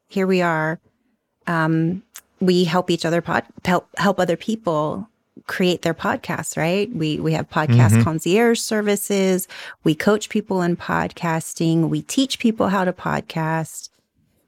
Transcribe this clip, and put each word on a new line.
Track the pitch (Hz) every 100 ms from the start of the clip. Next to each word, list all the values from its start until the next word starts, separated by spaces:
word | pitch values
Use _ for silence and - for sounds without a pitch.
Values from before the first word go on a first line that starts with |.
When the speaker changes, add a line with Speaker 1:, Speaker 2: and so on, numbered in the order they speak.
| _
Speaker 1:
here | 196 190
we | 185
are. | 175 160 156 170 _ _ _ _ _ _ -
Um, | 165 160 160 165 185 - - - _
we | 185 180
help | 180 180 180
each | 170
other | 165 170
pod-, | 165 175 - -
help, | - 180 - -
help | 196 190
other | 175 170
people | - 220 180 151 151 - - _ _ - -
create | - 185 175
their | 170
podcasts, | 160 - 247 - 165 - -
right? | 160 190 208
We, | 165 156 151
we | 160
have | 156 -
podcast | 160 151 120 113
Speaker 2:
Mm-hmm. | 113
Speaker 1:
concierge | 117 156 170 202 233 233
services. | - 220 208 202 - 202 190 185 - - - -
We | - 151
coach | - 214 -
people | 214 208 190
in | 175 175
podcasting. | - 165 170 - 170 160 - - 165 165 156
We | 151
teach | - - 269 -
people | 233 220 202
how | 190
to | 185
podcast. | 180 160 147 - 165 160 160 156 - - _ _ _ _ _